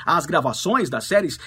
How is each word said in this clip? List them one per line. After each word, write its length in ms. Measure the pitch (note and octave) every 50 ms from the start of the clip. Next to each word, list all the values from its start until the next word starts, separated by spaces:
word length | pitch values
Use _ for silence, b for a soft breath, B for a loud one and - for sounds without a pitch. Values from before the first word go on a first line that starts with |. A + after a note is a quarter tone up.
| B
às 220 | - D#3+ E3+ D#3 D3
gravações 600 | E3+ D#3 C3 C3 A2 - - F#3 A#3 C4 G3+ C3
das 180 | B2+ A2+ -
séries 340 | - F#3+ G3+ G3+ D3+ B2 B B